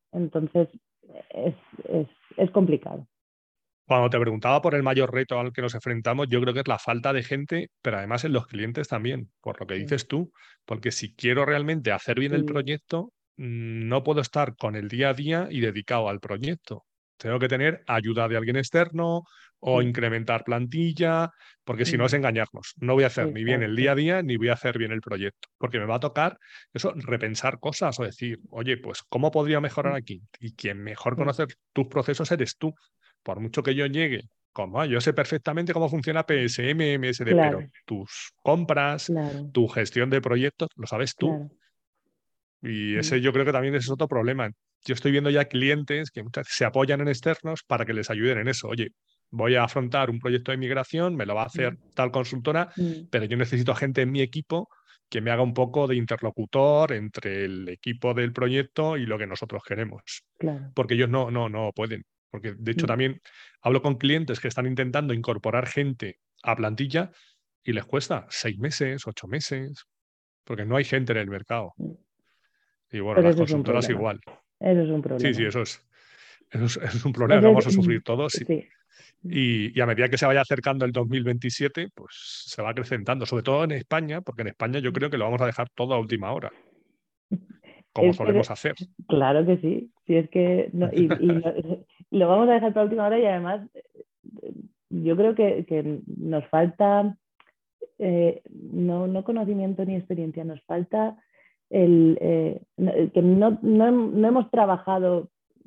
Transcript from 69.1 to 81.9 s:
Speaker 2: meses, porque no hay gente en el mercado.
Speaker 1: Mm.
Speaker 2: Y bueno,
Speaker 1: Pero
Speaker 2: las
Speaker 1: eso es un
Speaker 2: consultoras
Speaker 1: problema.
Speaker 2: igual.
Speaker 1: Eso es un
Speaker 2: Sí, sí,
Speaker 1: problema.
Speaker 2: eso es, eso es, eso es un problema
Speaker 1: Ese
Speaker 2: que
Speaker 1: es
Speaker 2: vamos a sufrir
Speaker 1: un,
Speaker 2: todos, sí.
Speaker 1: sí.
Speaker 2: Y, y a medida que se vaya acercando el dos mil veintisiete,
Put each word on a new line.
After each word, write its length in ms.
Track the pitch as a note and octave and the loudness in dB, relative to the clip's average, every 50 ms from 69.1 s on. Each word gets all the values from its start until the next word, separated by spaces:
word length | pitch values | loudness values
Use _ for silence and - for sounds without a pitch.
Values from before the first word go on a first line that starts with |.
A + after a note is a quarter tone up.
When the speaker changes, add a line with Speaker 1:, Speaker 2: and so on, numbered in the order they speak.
| G#2+ - - F#2 | -12 -12 -10 -8
Speaker 2:
meses, 560 | - D#3 - - C#3 C3 C3+ C#3+ C#3+ - - _ _ _ _ _ _ _ _ _ _ _ _ | -8 -6 -6 -6 -6 -8 -8 -10 -14 -16 -20 _ _ _ _ _ _ _ _ _ _ _ _
porque 200 | - A2+ G#2 G#2 | -10 -8 -6 -2
no 120 | A2 B2+ | 0 0
hay 80 | C#3+ C3+ | 0 2
gente 280 | - C#3 C3+ B2+ A#2 | 2 0 0 0 0
en 60 | A2+ A2 | 0 -2
el 120 | G#2 G2 | -2 -4
mercado. 420 | G2 F#2 - - A#2 A#2 G2+ - - | -6 -8 -6 -6 -6 -6 -6 -8 -10
Speaker 1:
Mm. 160 | - - D#3+ E3 - _ _ _ _ _ _ _ _ _ _ _ _ _ _ _ _ _ - | -10 -10 -10 -12 -14 _ _ _ _ _ _ _ _ _ _ _ _ _ _ _ _ _ -10
Speaker 2:
Y 100 | - G#2 | -8 -6
bueno, 160 | G2 G#2+ G#2+ | -2 2 4
Speaker 1:
Pero 120 | F#3 E3+ F3 | 6 6 6
Speaker 2:
las 80 | D#3+ | 6
Speaker 1:
eso 80 | E3+ E3 | 6 4
es 60 | D3 | 2
un 120 | D#3 C#3+ | 2 0
Speaker 2:
consultoras 240 | C3 G#2+ A#2 A#2+ B2 | 2 2 2 2 2
Speaker 1:
problema. 140 | A#2+ A2 A2 | 0 0 0
Speaker 2:
igual. 200 | A2 G#2+ G2+ - - - - - _ _ _ - | -2 -2 -4 -6 -10 -20 -20 -20 _ _ _ -2
Speaker 1:
Eso 200 | - F#3 F3+ F3 | 2 4 4 4
es 80 | D#3+ D#3 | 4 2
un 120 | D#3 D3+ C#3 C#3 C3 B2 | 0 -2 -2 -2 -2 0
Speaker 2:
Sí, 160 | C3 C#3 A2+ | 0 0 2
sí, 80 | A2+ | 0
Speaker 1:
problema. 60 | A2+ G#2 | 0 0
Speaker 2:
eso 140 | A2 B2 | -2 -4
es, 260 | G#2+ - - - _ _ _ _ _ _ - - - - - _ _ _ | -4 -6 -8 -16 _ _ _ _ _ _ -20 -20 -20 -20 -20 _ _ _
eso 140 | - A2+ A#2+ | -4 -2 0
es, 120 | A#2 A#2+ | 0 -2
eso 200 | - - A#2+ - | -2 -6 -6 -4
es 80 | A#2+ - | -4 -4
un 80 | C#3 | -2
problema 260 | A2 A#2 A#2+ - D3+ G3 | -2 2 4 6 8 10
Speaker 1:
Ese 40 | |
Speaker 2:
que 40 | G#3+ | 10
Speaker 1:
es 60 | A3 | 10
Speaker 2:
vamos 140 | G#3+ G#3+ G#3+ | 10 8 6
a 40 | G3 | 6
sufrir 280 | F#3+ F#3+ F3+ E3+ A#2 A2 | 6 6 6 4 4 2
Speaker 1:
un, 40 | |
Speaker 2:
todos, 300 | - - A#2 C3 D3+ - | 0 -2 -2 -2 -2 -2
sí. 120 | - D#3+ A#2+ | -2 -4 -2
Speaker 1:
sí. 240 | - D#3+ - - _ _ _ _ _ _ - - - _ _ | -2 -2 -2 -4 _ _ _ _ _ _ -20 -20 -20 _ _
Speaker 2:
Y, 560 | - F3 E3+ C#3 C3 A#2+ A#2 G#2+ G#2 A#2+ A#2 B2 | -10 -4 0 0 2 2 2 0 0 -2 0 0
y 20 | |
a 60 | A#2+ | 0
medida 220 | A#2 A2 A2+ B2+ B2+ | 2 2 2 2 2
que 100 | C3+ C3 | 2 2
se 80 | D3 | 4
vaya 140 | C3+ C#3 C#3 | 4 4 4
acercando 440 | C3 - C#3+ B2+ - C#3 C3+ C3+ B2+ | 2 2 0 -2 0 -2 0 0 0
el 80 | B2 | -2
dos 140 | B2 B2+ A#2 A2+ | 0 -2 -2 0
mil 140 | C3 C3 | -2 -2
veintisiete, 640 | A#2+ B2 A#2+ A#2+ C3 A#2+ - - C#3 C#3 - E3 F3+ G3+ | 0 0 -2 -2 -2 -4 -4 -2 -2 -2 -2 -4 -8 -8